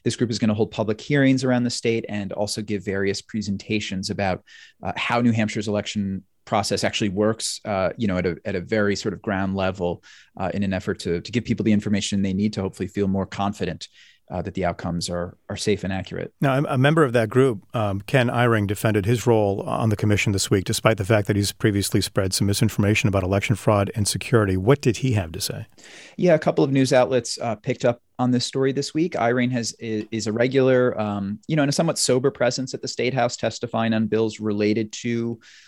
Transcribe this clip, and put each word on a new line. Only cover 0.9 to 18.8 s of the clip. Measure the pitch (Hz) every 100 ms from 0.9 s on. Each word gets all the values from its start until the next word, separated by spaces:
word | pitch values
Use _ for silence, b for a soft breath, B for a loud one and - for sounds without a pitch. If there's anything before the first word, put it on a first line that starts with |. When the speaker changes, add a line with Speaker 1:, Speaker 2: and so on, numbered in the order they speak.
| 107
Speaker 1:
hearings | - 143 135 131
around | 127 123
the | 120
state | - 120 113 -
and | 104 95
also | - 104 -
give | 107 101
various | 95 98 98 98
presentations | - 110 98 98 - 107 - 95 95
about, | 92 95 90 - B B B
uh, | 92 -
how | - 120
New | 120
Hampshire's | 113 107 110 107
election | 104 - 107 98 95 - _
process | - 110 98 98
actually | 113 - 107
works, | 92 104 113 - -
uh, | 107 98 92 -
you | 101
know, | 90
at |
a, | 90 82
at | 104
a | 95
very | 85 110 104 98
sort | 110
of | 90
ground | - 95 95 98
level, | 95 95 87 85 - B B -
uh, | 95
in | 98
an | 101
effort | 92 - 92
to, | 92 85
to | -
give | 123
people | 110 113
the | 107
information | 104 107 104 - 101
they | 98
need | 95 107
to | 107
hopefully | 95 - 92
feel | - 98
more | 98 92
confident, | - 101 104 87 78 - b b b -
uh, | 90
that | 92
the | 90
outcomes | 87 87 90 85 80
are, | 87 87 - -
are | 101
safe | - 101
and | 92
accurate. | 95 - 90 - -
Speaker 2:
Now, | 139 131
a, | 151
a | 139
member | 139 165
of | 139
that | 120 110
group, | 127 135 104 -
um, | 120 104 98
Ken | - 139 120
Eyring, | 120 120 113 101
defended | 104